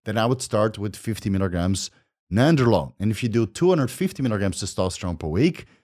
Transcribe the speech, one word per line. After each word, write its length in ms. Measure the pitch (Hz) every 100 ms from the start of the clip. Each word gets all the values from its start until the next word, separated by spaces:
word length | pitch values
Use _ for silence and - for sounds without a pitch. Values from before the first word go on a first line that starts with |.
then 140 | - 107
I 80 | 113
would 160 | 123
start 360 | - 107 110 110
with 160 | 101
fifty 360 | - - 104 104
milligrams 600 | 98 95 87 90 95 - _ _ _ -
nandrolone. 640 | 92 143 160 120 98 67 -
And 100 | 104
if 120 | 104
you 80 | 123
do 160 | 113 113
two 240 | - 175
hundred 200 | 180 123
fifty 320 | - 196 -
milligrams 400 | 131 104 98 -
testosterone 560 | 98 - 92 - 92 82
per 100 | 80
week, 360 | 82 165 - - _